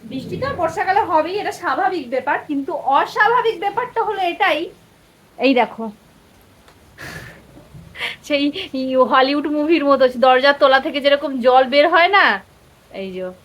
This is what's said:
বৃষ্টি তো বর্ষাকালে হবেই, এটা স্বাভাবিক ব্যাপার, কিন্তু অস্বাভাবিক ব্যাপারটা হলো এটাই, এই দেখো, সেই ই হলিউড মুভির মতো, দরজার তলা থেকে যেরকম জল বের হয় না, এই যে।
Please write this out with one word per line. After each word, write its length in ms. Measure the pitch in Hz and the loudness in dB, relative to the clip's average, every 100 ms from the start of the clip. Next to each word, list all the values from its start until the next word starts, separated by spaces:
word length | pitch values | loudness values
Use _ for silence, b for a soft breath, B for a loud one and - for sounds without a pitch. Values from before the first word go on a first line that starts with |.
বৃষ্টি 320 | - 269 - 370 | -12 -12 -10 -8
তো 100 | 523 554 | -8 -4
বর্ষাকালে 400 | 330 320 381 392 370 | -4 -4 -2 0 0
হবেই, 300 | 330 311 392 | 0 0 -4
এটা 120 | 359 - | -6 -6
স্বাভাবিক 440 | 349 269 381 370 247 | -6 -2 -2 -2 -4
ব্যাপার, 280 | 254 269 339 - | -6 -4 -6 -4
কিন্তু 240 | 285 269 226 - 277 | -6 -6 -6 0 0
অস্বাভাবিক 580 | 339 - 415 480 453 440 | 0 0 2 2 0 -2
ব্যাপারটা 420 | 392 403 480 - | -4 -6 -6 -4
হলো 180 | 403 403 359 | -4 -2 -4
এটাই, 260 | 330 392 302 339 - _ _ _ _ _ _ | -2 -2 -2 -6 -12 _ _ _ _ _ _
এই 160 | 247 | 0
দেখো, 320 | 254 220 - 226 208 _ _ _ _ _ _ _ _ _ _ - - - - - - - - - - B B - | 2 0 -2 -12 -12 _ _ _ _ _ _ _ _ _ _ -18 -16 -18 -20 -20 -20 -20 -20 -20 -12 B B -4
সেই 160 | 294 285 330 381 262 | -2 -2 -4 -10 -8
ই 20 | 262 262 247 | -4 0 2
হলিউড 340 | 269 262 285 294 294 | 4 2 0 -2 -2
মুভির 280 | 302 330 285 | 0 0 2
মতো, 140 | 277 262 254 254 | 4 2 4 4
দরজার 300 | 254 277 285 | 4 4 4
তলা 180 | 285 262 269 | 4 4 2
থেকে 140 | 277 277 | 0 2
যেরকম 260 | 285 302 269 240 | 2 0 0 4
জল 180 | 254 262 | 4 4
বের 120 | 285 302 | 4 4
হয় 180 | 330 349 392 | 4 4 4
না, 80 | 311 202 - _ _ _ _ 190 | 2 0 -6 _ _ _ _ -14
এই 80 | 196 185 | -12 -10
যে। 120 | 185 185 | -10 -12